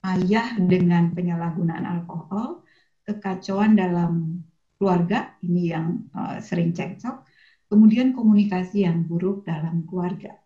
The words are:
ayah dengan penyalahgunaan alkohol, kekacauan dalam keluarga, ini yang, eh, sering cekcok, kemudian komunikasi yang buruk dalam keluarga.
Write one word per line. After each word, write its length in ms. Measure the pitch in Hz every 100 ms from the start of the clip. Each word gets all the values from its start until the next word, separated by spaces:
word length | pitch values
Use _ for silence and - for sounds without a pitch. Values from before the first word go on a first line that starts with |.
ayah 480 | 190 180 180 220 247 226
dengan 560 | 180 180 180 175 170 175
penyalahgunaan 720 | 175 170 170 165 165 165 175
alkohol, 720 | 175 175 165 - 196 262 349 _ _ _ _ -
kekacauan 720 | 208 196 185 - 196 214 208
dalam 640 | 185 175 170 170 160 175 - _ _ _
keluarga, 560 | 196 175 170 220 - _ 175
ini 240 | 175 170
yang, 400 | 165 160 - -
eh, 320 | - - -
sering 320 | - 175 170 175
cekcok, 480 | - - 240 - _ _ _ _ _
kemudian 460 | 214 220 233 254
komunikasi 720 | 254 220 208 202 185 180 202 180
yang 160 | 170
buruk 480 | 160 170 185 202 -
dalam 320 | 156 165 170 160
keluarga. 480 | 180 180 160 147 -